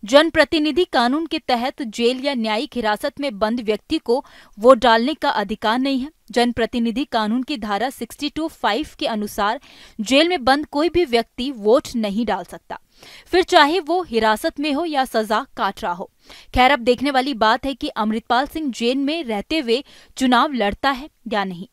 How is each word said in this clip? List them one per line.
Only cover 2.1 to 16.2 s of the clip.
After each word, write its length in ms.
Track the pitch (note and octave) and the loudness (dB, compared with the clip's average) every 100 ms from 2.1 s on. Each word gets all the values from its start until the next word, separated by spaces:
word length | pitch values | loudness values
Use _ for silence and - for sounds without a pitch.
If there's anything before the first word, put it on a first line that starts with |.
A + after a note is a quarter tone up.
| B3+ C#4 | 0 -4
या 80 | |
न्यायिक 420 | C4+ A3 G#3+ D4 A#3+ | -4 -2 -2 -4 -4
हिरासत 440 | A3 G#3 C#4+ - | -2 -2 -4 -6
में 180 | C#4+ G3+ | -8 -2
बंद 200 | G#3+ A#3+ | -2 -2
व्यक्ति 380 | G#3+ G#3 _ D#4+ | -2 -4 _ -6
को 240 | - A#3+ - - - - | 0 -2 -2 -20 -20 2
वोट 200 | A3 B3+ | 6 6
डालने 360 | B3 A3+ A#3+ | 6 4 2
का 160 | D#4 C#4+ | -2 -2
अधिकार 500 | - G3+ G#3+ G#3+ A#3 | -2 -2 -4 -2 0
नहीं 200 | C4+ C4+ | 0 -2
है। 100 | C4+ _ _ | -4 _ _
जनप्रतिनिधि 760 | A3+ A#3+ A#3+ A3+ B3 A#3 A3+ D4 | 0 0 0 -2 0 -2 -2 -2
कानून 360 | A#3+ G#3+ A#3 | -2 0 -2
की 140 | B3+ D4 | -4 -6
धारा 320 | G#3+ G3+ B3 | -4 -4 -4
सिक्सटी 400 | - A#3 - C#4+ | -6 -12 -8 -8
टू 180 | - D#4+ | -4 -6
फ़ाइव 400 | - A#3 G#3+ D4+ - | -2 -2 -2 -4 -6
के 80 | C#4+ | -4
अनुसार 520 | A3+ G#3 - G3+ B3+ _ - - - | -4 -6 -2 -2 -2 _ -20 -20 -12
जेल 300 | G3+ C4+ E4+ | 0 4 4
में 140 | F4 | 2
बंद 220 | A#3 C4+ D4+ | 2 2 0
कोई 220 | C#4+ E4 | -2 0
भी 160 | E4+ E4+ | 2 2
व्यक्ति 440 | A#3 A3+ - B3 | 0 -2 -6 -8
वोट 380 | B3+ G#3 B3+ - A#3+ | -4 2 2 2 -6
नहीं 300 | G#3 G3 A3+ | -4 -2 -2
डाल 180 | F#3+ | -4
सकता, 360 | F3 E3+ _ - _ _ - - - | -6 -16 _ -18 _ _ -20 -20 -2
फिर 160 | F4 | 0
चाहे 360 | F4+ F4 C#4+ F4 | 4 6 6 2
वो 220 | D4 F4 | 0 -2
हिरासत 560 | E4+ A3+ A3 G#3+ D#4+ D#4+ | 0 0 2 2 -2 -4
में 120 | D4 | -4
हो 120 | C#4 E4+ | -2 -2
या 200 | D4 C4 | -2 -2
सजा 400 | A#3 A3 G#3+ - - | -2 -2 -2 -4 -4
काट 260 | G#3 G3+ | -4 -4
रहा 100 | G3+ | -8
हो। 160 | F3 - _ | -8 -10 _